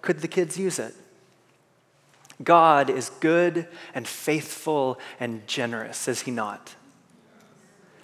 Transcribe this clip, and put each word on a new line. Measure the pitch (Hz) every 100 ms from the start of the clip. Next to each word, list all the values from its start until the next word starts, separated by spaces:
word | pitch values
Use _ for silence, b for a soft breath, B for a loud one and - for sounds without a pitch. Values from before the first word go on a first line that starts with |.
Could | - 151
the | 165
kids | 190 165 165
use | 190 147
it? | 113 - - _ _ _ _ _ _ _ _ _ _ _ - -
God | 135 170 160 143 135
is | 131 120 -
good | 160 170 175 170 165 B B 131
and | 113
faithful | - - 156 - - 160 151 131 123 B -
and | 120 113 104
generous, | - 120 113 113 - -
is | 117
he | -
not? | 117 107 101 - - - _ _ _ _ _ _ _ _ b b b